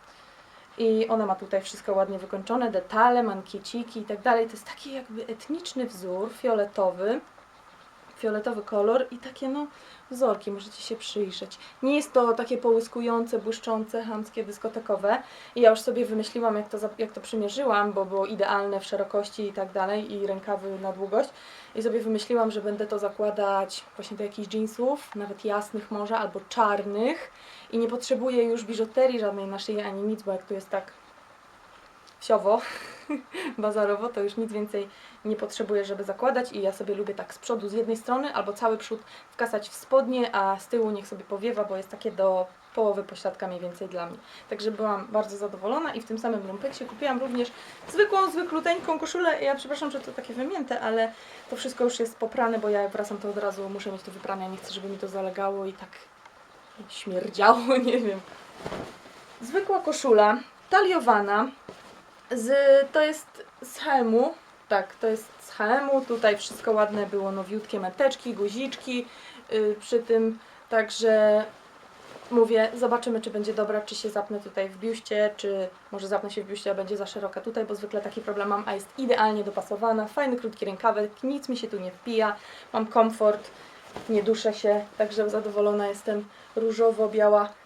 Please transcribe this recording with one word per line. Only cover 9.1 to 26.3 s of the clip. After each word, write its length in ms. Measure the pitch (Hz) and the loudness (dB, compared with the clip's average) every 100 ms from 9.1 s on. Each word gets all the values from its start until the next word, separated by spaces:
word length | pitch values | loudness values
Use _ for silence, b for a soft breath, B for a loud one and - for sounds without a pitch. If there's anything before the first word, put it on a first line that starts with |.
i 80 | 247 | -6
takie, 300 | 262 - 269 | -14 -8 -4
no, 180 | 285 294 B B B - | -4 -6 B B B -14
wzorki, 400 | 247 254 208 - | 0 0 2 -4
możecie 320 | 202 202 - | -8 -12 -14
się 140 | - 220 | -10 -8
przyjrzeć. 600 | - 214 196 185 190 - B B | -6 -4 -4 -6 -12 -14 B B
Nie 140 | 262 294 | 2 2
jest 160 | 294 | 4
to 200 | 254 240 | 4 4
takie 260 | 226 233 247 | 2 0 0
połyskujące, 800 | 233 226 226 240 233 233 233 220 | 4 4 2 -4 0 0 0 -2
błyszczące, 640 | 202 226 - 220 220 233 | -4 -6 -4 -4 -2 -6
chamskie, 420 | 226 214 214 - | -6 -8 -8 -8
dyskotekowe. 800 | 202 202 185 226 226 196 196 254 B B B | -8 -6 -6 -6 -2 0 2 0 B B B
I 60 | 240 | 8
ja 100 | 233 | 8
już 100 | 220 | 8
sobie 260 | - 220 214 | 2 0 0
wymyśliłam, 500 | 220 214 240 233 208 | 0 -2 0 0 0
jak 120 | 208 | -4
to 100 | 208 | -6
za-, 100 | 208 - | -6 -4
jak 140 | 220 | -6
to 80 | - | -6
przymierzyłam, 720 | - 220 202 233 277 208 208 | -6 -4 -2 0 2 2 2
bo 120 | 196 | 0
było 220 | 190 196 196 | -2 -2 -2
idealne 540 | 208 196 202 202 196 | 0 0 2 0 -4
w 40 | |
szerokości 640 | - 196 196 208 202 - 202 | -4 -4 -2 -2 -4 -6 -6
i 60 | |
tak 200 | 202 185 | -4 -4
dalej, 400 | 202 190 208 214 | -2 -2 -2 -4
i 140 | 202 202 | -6 -4
rękawy 520 | 190 208 196 196 190 | -4 -4 -4 -4 -6
na 100 | 190 | -6
długość. 380 | 185 196 214 277 B B B B | -6 0 2 0 B B B B
I 80 | - | -4
sobie 180 | 226 226 | -2 0
wymyśliłam, 500 | 220 214 - 240 220 | 0 -2 0 2 2
że 100 | 214 | 0
będę 260 | 208 208 208 | -4 -4 -4
to 120 | 214 | -2
zakładać 840 | 202 - 208 208 202 196 190 - - - | -4 -2 -2 0 0 0 -2 -8 -14 -16
właśnie 200 | 196 202 | -12 -8
do 80 | |
jakichś 300 | 208 208 202 | -8 -8 -6
jeansów, 600 | 220 220 - 247 285 - 208 | -4 -4 0 0 0 -4 -10
nawet 280 | 202 202 | -10 -6
jasnych 460 | 220 202 208 214 - | -2 -2 -2 -8 -6
może, 280 | 208 208 220 | -6 -2 -2
albo 220 | 202 | -2